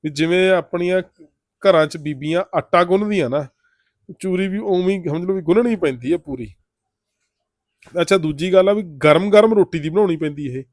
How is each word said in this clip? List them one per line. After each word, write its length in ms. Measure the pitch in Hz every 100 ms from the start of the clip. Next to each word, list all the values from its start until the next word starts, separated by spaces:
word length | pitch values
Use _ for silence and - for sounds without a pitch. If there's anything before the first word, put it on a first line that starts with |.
ਵੀ 60 | 156
ਜਿਵੇਂ 400 | 143 160 180 185
ਆਪਣੀਆਂ 520 | 185 - 175 175 185 180 _ 156 _ _ _ 196
ਘਰਾਂ 180 | 170 156
'ਚ 100 | 165
ਬੀਬੀਆਂ 480 | 147 139 147 170 -
ਆਟਾ 300 | 170 - 175
ਗੁੰਨਦੀਆਂ 460 | 175 190 208 208 127
ਨਾ, 180 | 139 135 _ _ _ _ _ - -
ਚੂਰੀ 300 | 190 185 196
ਵੀ 100 | 196
ਉਵੇਂ 400 | 214 180 185 196
ਹੀ 100 | 165
ਸਮਝ 160 | 156
ਲਓ 100 | 180
ਵੀ 80 | 190
ਗੁੰਨਣੀ 340 | 160 202 240 214
ਪੈਂਦੀ 360 | 160 127 123
ਹੈ 60 | 170
ਪੂਰੀ। 360 | 147 127 107 - _ _ _ _ _ _ _ _ _ _ _ _ - 175
ਅੱਛਾ, 160 | 170 190
ਦੂਜੀ 360 | 156 143 180
ਗੱਲ 160 | 185 190
ਆ 40 |
ਵੀ 100 | 208
ਗਰਮ 480 | 180 143 151 151 202
ਗਰਮ 240 | 208 226
ਰੋਟੀ 240 | 214 180 165
ਦੀ 100 | 151
ਬਣਾਉਣੀ 280 | 170 202 160
ਪੈਂਦੀ 300 | 156 147 143
ਇਹ। 180 | 127 131